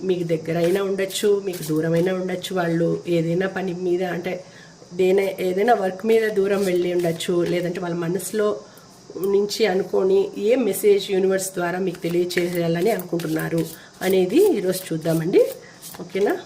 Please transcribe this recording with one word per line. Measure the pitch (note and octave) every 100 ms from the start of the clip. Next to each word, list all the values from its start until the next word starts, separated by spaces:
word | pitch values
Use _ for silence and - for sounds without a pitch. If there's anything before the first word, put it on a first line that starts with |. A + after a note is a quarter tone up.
| F#3
మీకు | F3 E3
దగ్గరైనా | E3 D#3+ E3 E3+ G3 G3
ఉండొచ్చు, | G3 F#3+ - G#3 G3+ G3
మీకు | F3 D#3
దూరమైనా | D#3 D#3+ E3 F3+ F#3
ఉండొచ్చు. | F#3 F3+ - F#3
వాళ్ళు | E3+ E3 E3 E3 - E3+
ఏదైనా | E3 E3+ F#3+ F#3
పని | F#3 F3 F#3
మీద, | F3 F#3 E3+
అంటే | F#3 F3+ - - - - - F3
దేనే-, | F#3 G3 G3 F#3 F#3
ఏదైనా | F3+ A3 A3
వర్క్ | F#3 F#3 A3+
మీద | A3+ A3 G3
దూరం | G3 G3 F#3+
వెళ్ళి | F3+ F3 F3
ఉండొచ్చు, | E3+ E3 - F3 E3+
లేదంటే | F3 E3+ F3
వాళ్ళ | F3 E3+ E3
మనసులో | F#3 - G#3+ G#3 G#3 - - - - - - F#3+ G3+
నుంచి | G3+ - G#3+
అనుకొని | F#3 F#3 G3+ F#3+ F#3+ F#3+ - G3+
ఏ | C4 A3
మెసేజ్ | F#3+ G#3 G3+ G3
యూనివర్స్ | F#3+ F#3+ F#3+ F#3+ -
ద్వారా | F3 F3 F#3
మీకు | E3+ E3+
తెలియచేయాలని | F3 F3+ F3+ F3 F3 E3+ E3+ G3 G3+
అనుకుంటున్నారు | - E3+ D#3+ D#3+ D#3+ E3 D#3+ - - - F#3
అనేది | F#3+ F#3 B3+ G#4 A#3+
ఈరోజు | F#3 F3+ -
చూద్దామండి, | E3 D#3+ E3 D#3+ D#4+ B4+ - - - - - E3+
ఓకేనా? | F#3+ A#3+ F4+